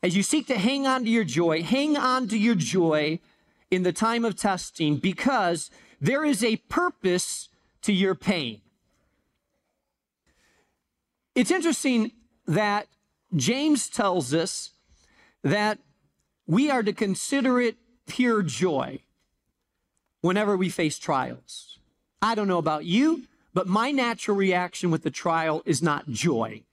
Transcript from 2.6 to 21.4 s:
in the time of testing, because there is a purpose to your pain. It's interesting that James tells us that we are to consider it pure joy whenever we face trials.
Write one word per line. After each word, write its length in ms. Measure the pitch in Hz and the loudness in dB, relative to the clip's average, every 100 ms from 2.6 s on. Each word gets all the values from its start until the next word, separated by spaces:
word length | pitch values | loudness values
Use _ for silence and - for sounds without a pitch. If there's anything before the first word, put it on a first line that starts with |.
| 151 185 165 151 151 165 _ _ _ _ _ | 2 2 2 2 0 -4 _ _ _ _ _
in 120 | 185 | 0
the 100 | 180 | 0
time 320 | 175 220 233 233 | 0 0 0 -2
of 100 | 185 | 0
testing, 640 | 208 185 - - 156 147 | -2 -2 -6 -4 0 0
because 760 | 202 180 247 262 185 170 - - - _ | -2 0 0 2 0 -2 -6 -18 -20 _
there 240 | 143 269 302 | -2 0 0
is 180 | 233 | 0
a 140 | 233 220 | 0 -2
purpose 880 | _ - 359 - 190 180 - - - _ _ _ | _ -2 -2 0 0 0 -2 -10 -14 _ _ _
to 100 | - | 0
your 220 | 196 190 185 | 2 2 0
pain. 440 | - 185 127 107 _ _ _ _ _ _ _ _ _ _ _ _ _ _ _ _ _ _ _ _ _ _ _ _ _ _ _ | -2 -2 -4 -10 _ _ _ _ _ _ _ _ _ _ _ _ _ _ _ _ _ _ _ _ _ _ _ _ _ _ _
It's 160 | - 247 | 0 2
interesting 640 | 370 330 269 285 247 220 - _ _ - | 2 0 0 0 0 0 -6 _ _ -2
that 440 | 165 208 202 - _ _ _ _ | 0 2 0 -4 _ _ _ _
James 540 | 165 123 254 311 294 - | -2 0 0 2 2 0
tells 460 | - 202 185 123 | 0 0 0 0
us 380 | 156 170 - - _ _ _ _ _ _ _ | -2 -2 -6 -12 _ _ _ _ _ _ _
that 380 | - 202 208 208 _ _ _ _ _ _ - | -2 0 0 -2 _ _ _ _ _ _ -2
we 240 | 175 294 | 2 2
are 140 | 254 | 2
to 80 | 208 | 0
consider 680 | - 202 185 - 277 277 247 | -2 -2 -2 -2 0 2 2
it 160 | 240 - _ _ - | 0 -4 _ _ -18
pure 360 | - 247 220 | 0 2 2
joy 560 | 175 127 185 143 127 - _ _ _ _ _ _ _ _ _ _ _ _ | 0 0 0 0 -4 -8 _ _ _ _ _ _ _ _ _ _ _ _
whenever 380 | 170 185 208 196 | 0 0 0 0
we 120 | 185 | -2
face 300 | 160 160 - | -2 -4 -4
trials. 800 | - 139 127 123 | -2 -2 -2 -8